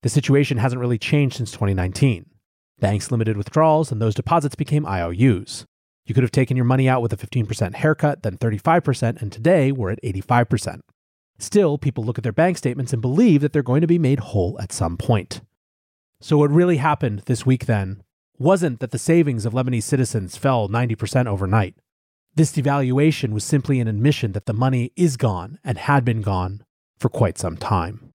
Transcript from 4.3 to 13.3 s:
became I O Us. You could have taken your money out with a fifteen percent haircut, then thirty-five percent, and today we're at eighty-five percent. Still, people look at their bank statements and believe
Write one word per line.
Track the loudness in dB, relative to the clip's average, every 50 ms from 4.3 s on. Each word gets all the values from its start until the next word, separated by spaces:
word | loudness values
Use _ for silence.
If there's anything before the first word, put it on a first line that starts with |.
| 0 2 2 0 -4
became | -4 -4 0 0 -2 0
I | -2 -4 -4
O | -2 -4
Us. | 0 4 4 4 4 2 -2 -10 -14 -16 -16 _ _ _ _ _ _ _ _
You | -2 0
could | 0 0
have | 2
taken | 2 0 0 2 0
your | 0 2
money | 2 4 4 4 2
out | 2 2
with | 0 -2 -4
a |
fifteen | -4 -8 -6 -4 -4 -2
percent | -2 -2 -4 -4 -4 -4
haircut, | -2 0 0 2 2 0 -2 -2 -2 -6
then | -8 -6
thirty-five | -2 -4 -2 -2 -2 _ 2 2 2 2
percent, | 0 -2 0 -2 -4 -2 -4
and | -8 -10
today | -10 -2 2 2 4 4 4 2
we're | 0 -2 -4 -4
at | -4 -4 -6
eighty-five | -6 -6 -6 -2 2 2 2 4 2
percent. | 0 -2 -2 -6 -10 -12 -18 _ _ _ _ _ _ _ _ _ _ _
Still, | -14 0 2 4 4 4 0
people | 0 -2 -4 -4 -2 -6
look | -4 -6
at | -4 -6
their | -4
bank | 0 2 2 2 2
statements | 0 -4 -4 -4 -4 -4 -4 -4
and | -2
believe | -2 0 2 4 6 6